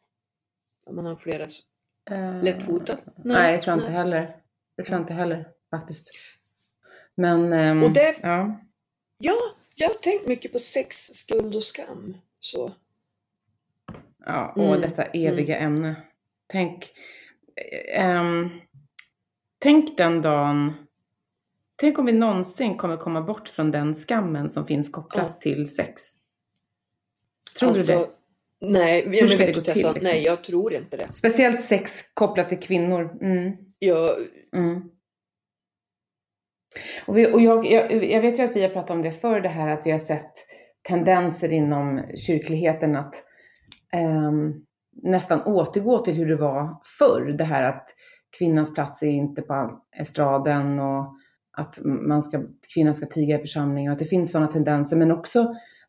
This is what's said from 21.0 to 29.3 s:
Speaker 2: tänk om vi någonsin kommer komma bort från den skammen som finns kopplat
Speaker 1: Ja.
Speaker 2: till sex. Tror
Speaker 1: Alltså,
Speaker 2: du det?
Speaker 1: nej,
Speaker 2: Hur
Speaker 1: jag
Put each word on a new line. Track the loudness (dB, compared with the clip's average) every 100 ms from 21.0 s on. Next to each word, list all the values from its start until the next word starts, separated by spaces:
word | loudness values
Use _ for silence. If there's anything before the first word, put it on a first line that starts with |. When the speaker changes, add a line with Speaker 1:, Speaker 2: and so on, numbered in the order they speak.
| _ _ _ _ _ _ _ -2
Speaker 2:
tänk | 0 2
om | 2
vi |
någonsin | 4 4 0 -2 -4 -4 -2
kommer | -4 -4
komma | -4 -4
bort | -4 -8 -10
från | -4 -2
den | 0 -2
skammen | -4 -2 -2 -2 -2 -4
som | -4 -2
finns | -2 -2
kopplat | -8 -8 -4 -4
Speaker 1:
Ja. | -4
Speaker 2:
till | -4 -4 -4
sex. | -6 -6 -8 -12 -14 _ _ _ _ _ _ _ _ _ _ _ _ -20 0
Tror | 2
Speaker 1:
Alltså, | 4 4
Speaker 2:
du | 2
det? | 0 -6 _ _ _ _
Speaker 1:
nej, | 0 4 4 4
Speaker 2:
Hur | 2
Speaker 1:
jag | 4 6